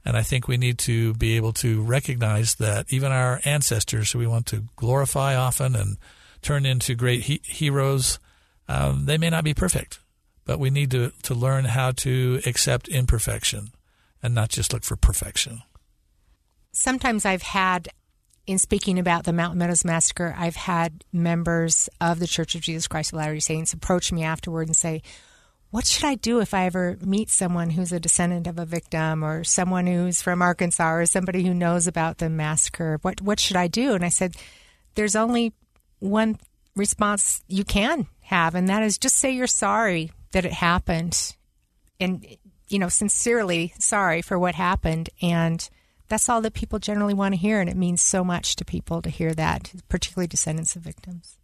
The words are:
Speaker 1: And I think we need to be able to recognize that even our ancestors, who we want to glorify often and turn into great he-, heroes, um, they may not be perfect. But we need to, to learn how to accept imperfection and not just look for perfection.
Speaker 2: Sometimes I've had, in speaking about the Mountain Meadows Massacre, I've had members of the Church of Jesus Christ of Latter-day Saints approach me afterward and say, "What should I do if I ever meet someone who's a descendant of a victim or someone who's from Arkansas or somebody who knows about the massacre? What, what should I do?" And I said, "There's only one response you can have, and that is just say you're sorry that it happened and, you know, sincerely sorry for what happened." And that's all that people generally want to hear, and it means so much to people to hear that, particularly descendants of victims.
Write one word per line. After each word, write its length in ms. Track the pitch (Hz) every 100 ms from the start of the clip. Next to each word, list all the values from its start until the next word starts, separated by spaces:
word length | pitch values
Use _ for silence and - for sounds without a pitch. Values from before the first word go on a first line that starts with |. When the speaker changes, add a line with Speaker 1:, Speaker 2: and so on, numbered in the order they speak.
Speaker 1:
And 120 | - 117
I 60 |
think 260 | 110 127 120
we 80 | 123
need 220 | 123 120
to 340 | - 113 113
be 220 | 113 113 113
able 160 | 110
to 260 | 113 120 110
recognize 720 | 110 131 143 123 110 107 110 -
that 360 | 110 101 -
even 200 | 131 139
our 280 | 131 127 123
ancestors, 680 | 143 151 139 113 - 113 104
who 80 | 120
we 80 | 117
want 200 | 117 117
to 180 | 110 110
glorify 640 | - 117 135 135 139 139 131
often 400 | 127 - 131 120
and 200 | 98 98 - - - -
turn 240 | - 143 135
into 300 | 127 - 117
great 260 | 123 120
he-, 200 | 120 147
heroes, 720 | - - 151 139 135 139 131 - _ _ _ _ -
um, 360 | - 69 135
they 120 | 143 156
may 140 | 165
not 140 | 165
be 100 | 151
perfect. 460 | 151 180 - - - _ _ _ _
But 140 | - 151
we 120 | 131
need 200 | 143 139
to, 220 | 127 120 -
to 120 | -
learn 320 | 120 131 135 131
how 260 | 123 127
to 480 | 127 131 127 127 127 127
accept 420 | 120 - 123 -
imperfection 800 | 131 123 117 113 107 - 107 104 - _ _ _ _
and 100 | 120
not 140 | 117 107
just 240 | - -
look 100 | 110
for 140 | - -
perfection. 680 | - - - - - 117 - _ _ _ _ _ _ _ _ _ _
Speaker 2:
Sometimes 520 | - - 254 262 214
I've 180 | 196 185
had, 460 | - 196 185 180 170 - _ _ _ _ -
in 120 | 190
speaking 400 | - 202 - 185
about 260 | 180 170
the 80 | 170
Mountain 240 | 170 170 175
Meadows 260 | 175 170
Massacre, 500 | 175 165 - - 170 -
I've 180 | 170 -
had 480 | - 170 170 160 -
members 800 | 170 170 170 165 170 165 - - -
of 180 | 170 170
the 80 | 175
Church 280 | - 160
of 80 | 170
Jesus 260 | 175 160 -
Christ 240 | 160 151
of 60 | 160
Latter-day 220 | 151 151
Saints 340 | - 160 160
approach 360 | 160 - 180 -
me 120 | 175
afterward 460 | 160 160 - 165 160
and 80 | 160
say, 260 | 170 160 - - - - _ _ _
"What 160 | 214 -
should 180 | -
I 100 | 302
do 260 | 262 226 233
if 140 | 196
I 100 | 196
ever 320 | 185 185 180 185
meet 260 | 185 196 220
someone 400 | - 180 175 170
who's 240 | 160 175
a 80 | 175
descendant 460 | 165 - 175 175 170
of 120 | 170
a 60 |
victim 580 | 165 165 - 160 156 156
or 220 | 156 160
someone 420 | 165 - 180 185 180
who's 360 | 175 180 175
from 180 | - 180
Arkansas 500 | 180 175 175 - 165
or 140 | 165
somebody 400 | 170 190 185 185
who 80 | 180
knows 340 | 175 170 175 170
about 320 | 165 160 -
the 120 | 165
massacre? 680 | 160 151 156 - - 160 156
What, 180 | 185 202
what 180 | 196 208
should 180 | - 185
I 100 | 175
do?" 260 | 220 269
And 100 | 196
I 60 | 175
said, 260 | - 185 - - - - _ _
"There's 220 | - 214 214
only 360 | 226 240 233 - _ _ _ _
one 400 | 196 214 220 214 - _ _
response 680 | - 202 - 208 202 - - -
you 160 | 190
can 420 | 202 202 226 330 - _
have, 320 | - 175 165
and 120 | 180 185
that 120 | 202
is 140 | 220 196
just 200 | 262 -
say 140 | 269
you're 160 | 254 247
sorry 640 | - 202 208 220 170 160 - -
that 140 | 147 175
it 60 |
happened 840 | - 175 180 - 165 170 - - - _ _ _ _ _ _
and, 260 | 180 180 - - 196 _ -
you 100 | 202
know, 100 | 175
sincerely 840 | - 208 - 233 233 196 165 170 -
sorry 440 | - 208 185 165
for 160 | - 185
what 160 | 180
happened." 560 | 160 180 190 170 160 165 _
And 480 | 170 170 165 165 - _ _ _ _
that's 220 | 214 -
all 100 | 233
that 140 | 220
people 240 | - 226 214
generally 340 | - 208 208
want 220 | 202 196
to 40 | 190
hear, 220 | 208 214
and 80 | 175
it 80 | 180
means 240 | 180 175
so 240 | - 190
much 320 | 180 175 - -
to 80 |
people 380 | - 175 - 170
to 80 | 165
hear 240 | - 160
that, 400 | 160 160 - - 180 -
particularly 360 | 180 - - 175
descendants 480 | - - 160 160
of 60 | 175
victims. 560 | 165 - 185 175 - -